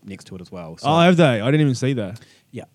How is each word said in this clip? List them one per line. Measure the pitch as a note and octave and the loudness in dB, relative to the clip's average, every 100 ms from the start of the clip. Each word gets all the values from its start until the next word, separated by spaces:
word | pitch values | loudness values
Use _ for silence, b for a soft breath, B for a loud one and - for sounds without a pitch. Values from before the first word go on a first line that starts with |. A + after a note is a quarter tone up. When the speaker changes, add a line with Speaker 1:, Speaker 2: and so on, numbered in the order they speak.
Speaker 1:
next | G2+ F#2+ - | -20 -18 -16
to | F#2 | -18
it | |
as | F2 | -16
well. | F#2 D#2+ E2 | -16 -16 -6
So | C3+ | -2
Speaker 2:
Oh, | E3 | 4
have | E3+ F3 | 4 4
they? | D#3+ A#2 | 4 2
I | A2+ | 0
didn't | D3+ | 2
even | D3 A#2 | 2 0
see | B2+ | -2
that. | C3 G2 A2 b b _ | -4 -6 -10 b b _
Speaker 1:
Yeah. | A#2+ - | -18 -18